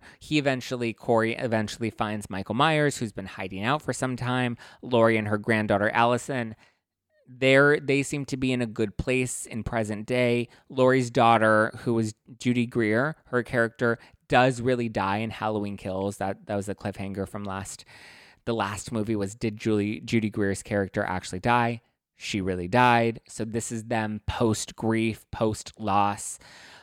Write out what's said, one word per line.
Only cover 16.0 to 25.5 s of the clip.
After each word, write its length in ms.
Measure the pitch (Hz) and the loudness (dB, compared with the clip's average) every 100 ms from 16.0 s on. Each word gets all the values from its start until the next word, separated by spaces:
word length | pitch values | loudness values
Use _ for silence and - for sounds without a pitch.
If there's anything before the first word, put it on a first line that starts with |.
| 98 98 | -4 -2
That, 280 | 98 98 - | -6 -6 -6
that 100 | 101 | -6
was 120 | 101 | -4
the 80 | 98 | -6
cliffhanger 520 | 101 95 98 95 95 | -8 -6 -8 -6 -8
from 160 | 104 101 | -8 -8
last, 380 | 95 98 - - - - - - _ - | -8 -10 -14 -20 -20 -20 -20 -20 _ -4
the 80 | |
last 380 | 113 98 104 - | -2 -2 -4 -6
movie 240 | 113 107 110 | -4 -2 -2
was, 200 | 98 110 | -4 -4
did 220 | 113 104 | -6 -4
Julie, 440 | 113 107 101 110 | 0 0 0 -4
Judy 280 | 117 117 107 | 0 0 0
Greer's 320 | 107 98 98 | -2 -2 -2
character 400 | - 104 95 107 | -2 -2 0 -2
actually 360 | 98 92 - 92 | -4 -4 -8 -4
die? 420 | 123 120 117 117 _ _ _ _ | 2 2 2 -4 _ _ _ _
She 260 | - 104 | -6 -2
really 260 | 92 90 90 | -2 -2 2
died. 540 | 120 123 117 117 110 _ | 4 6 6 2 -2 _
So 180 | - 113 | -10 -6
this 260 | 117 - | -6 -6
is 140 | 117 110 | -10 -4
them 360 | 113 107 107 - | -4 -4 -6 -6
post-grief, 1000 | - 117 107 - - 113 113 113 104 - | 0 0 0 -4 -4 -2 0 0 -4 -10
post-loss. 1080 | - 110 | -2 -2